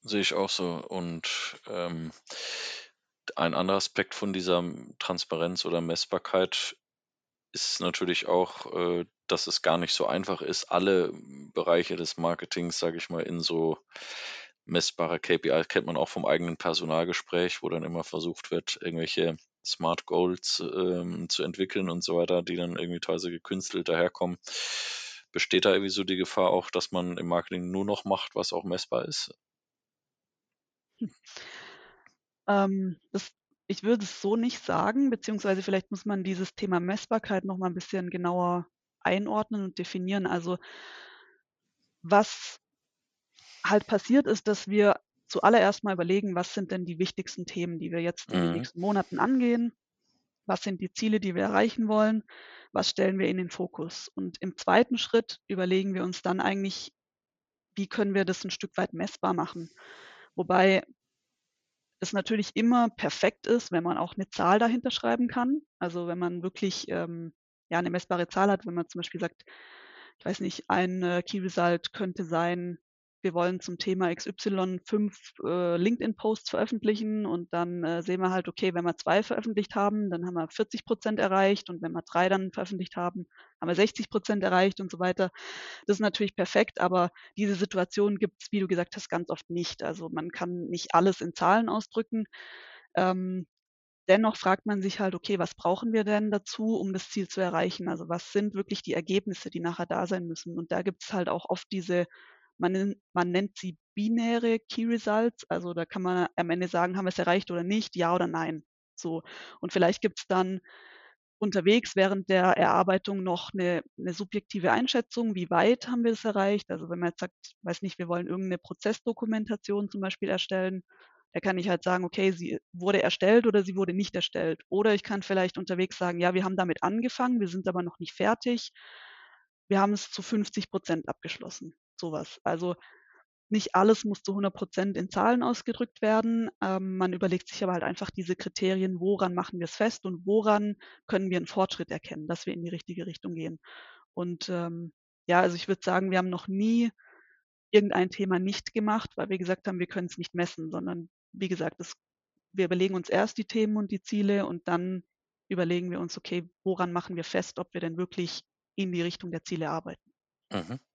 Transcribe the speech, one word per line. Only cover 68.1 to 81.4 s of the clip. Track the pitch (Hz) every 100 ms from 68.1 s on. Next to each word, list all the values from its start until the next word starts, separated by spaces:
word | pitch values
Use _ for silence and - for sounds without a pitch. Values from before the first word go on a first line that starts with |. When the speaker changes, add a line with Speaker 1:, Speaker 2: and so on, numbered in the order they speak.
| 175 170
Speaker 2:
Zahl | - 202
hat, | 196 220
wenn |
man | 175 170
zum | 175
Beispiel | 170 170
sagt, | 170 _ - - - - - - - _
ich | -
weiß | 196
nicht, | 190 - -
ein, | 190 180 185
äh, | 180 180
Key | 175 202
Result | 185 175 175 170 -
könnte | - 190 175 175
sein, | 160 170 175 175 170 _ _ _ _
wir | 190
wollen | 170 175 180
zum | - 175
Thema | - 185 180
X | 170 -
Y | 190 - 196 185 185 -
fünf, | 214 208 - - -
äh, | - 175 180 170
LinkedIn-Posts | 233 240 220 214 220 220 -
veröffentlichen | - 220 226 208 214 220 214 208
und | 175 175
dann, | 175 175 175
äh, | 165 170
sehen | 170 180
wir | 185
halt, | 185 180
okay, | - 202 175
wenn | 175
wir | 165
zwei | - 185
veröffentlicht | 220 240 226 208 208
haben, | - 202 214 202
dann | 170 180
haben | 175
wir | 160
vierzig | - 220 233 -
Prozent | 220 220 214
erreicht | 190 190